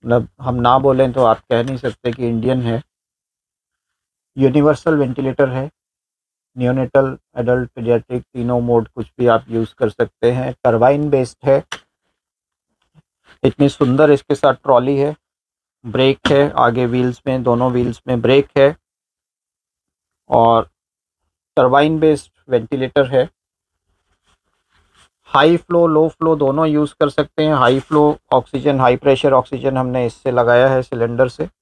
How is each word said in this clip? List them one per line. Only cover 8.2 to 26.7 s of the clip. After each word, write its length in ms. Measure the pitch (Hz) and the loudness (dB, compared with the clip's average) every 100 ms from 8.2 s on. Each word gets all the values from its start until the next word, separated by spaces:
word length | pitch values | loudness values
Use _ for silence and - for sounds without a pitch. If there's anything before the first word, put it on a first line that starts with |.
तीनों 360 | - 123 120 123 | -10 -8 -4 -2
मोड 260 | 120 117 110 | 0 0 -2
कुछ 240 | - 107 - | -10 -14 -2
भी 80 | 120 | 0
आप 180 | 113 123 | 0 -2
यूज़ 260 | 113 113 _ | -6 -6 _
कर 140 | 117 | -6
सकते 400 | - 110 _ 117 | -4 -8 _ -2
हैं। 200 | 123 131 127 | -2 -8 -4
टरबाइन 540 | 123 117 127 143 147 | -2 2 2 2 0
बेस्ड 280 | 139 123 _ | -2 -2 _
है, 200 | 135 135 - - _ _ _ _ _ _ _ _ _ _ _ _ _ _ _ _ | -2 -2 -2 -20 _ _ _ _ _ _ _ _ _ _ _ _ _ _ _ _
इतनी 260 | 135 - 143 | -2 2 0
सुंदर 420 | - 131 131 151 | 2 0 4 4
इसके 240 | 143 _ 139 | 4 _ 0
साथ 180 | 147 120 | 0 0
ट्रॉली 420 | 139 123 127 139 | 2 2 2 -2
है, 180 | 143 151 _ _ _ _ _ _ 120 | -4 -6 _ _ _ _ _ _ -8
ब्रेक 420 | 107 131 135 - | 0 0 0 0
है, 220 | 139 143 127 | 2 2 2
आगे 280 | 120 117 123 | 0 0 -2
wheels 360 | 123 123 123 139 | -2 -2 -4 -6
में, 160 | 127 | -4
दोनों 260 | 123 120 127 | -2 0 0
wheels 300 | 123 123 117 - | -2 -4 -6 -6
में 140 | 123 | -2
ब्रेक 260 | 113 139 139 - | 2 0 0 0
है 180 | 139 160 _ _ _ _ _ _ _ _ _ _ _ _ _ _ _ | 0 0 _ _ _ _ _ _ _ _ _ _ _ _ _ _ _
और 380 | 120 117 113 - _ _ _ _ _ _ _ _ - | 0 2 2 -2 _ _ _ _ _ _ _ _ 0
turbine 420 | 127 139 151 160 | 2 2 0 0
based 320 | 156 147 - _ - | 0 0 -6 _ -4
ventilator 580 | 123 110 135 131 - 131 | -4 -4 -6 -4 -2 0
है। 160 | 131 - _ _ _ _ _ _ _ _ _ _ _ _ _ _ _ _ _ _ _ _ | 0 -2 _ _ _ _ _ _ _ _ _ _ _ _ _ _ _ _ _ _ _ _
हाई 280 | 135 151 170 | 2 2 2
फ्लो, 280 | _ 175 170 | _ 0 2
लो 200 | 156 160 | 2 0
फ्लो 260 | - 160 156 | 0 -2 0
दोनों 300 | 135 143 | 0 0
यूज़ 260 | 160 | 0